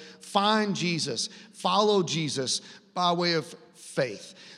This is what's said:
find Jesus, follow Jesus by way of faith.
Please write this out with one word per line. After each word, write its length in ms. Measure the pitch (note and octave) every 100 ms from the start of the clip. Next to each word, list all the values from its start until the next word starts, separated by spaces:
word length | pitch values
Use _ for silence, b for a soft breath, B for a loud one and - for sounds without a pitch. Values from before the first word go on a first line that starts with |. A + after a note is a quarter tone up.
| B B
find 540 | - G3+ G#3 A3 G#3
Jesus, 540 | D#3+ E3+ E3+ C3 A2+ - B B
follow 500 | - F#3 F#3+ G#3+ G3+
Jesus 580 | D#3 D3 D3+ C3+ B2 - B B B
by 180 | - F3+
way 220 | E3+ F3
of 120 | E3 - - -
faith. 600 | - - - C3 G2 - - B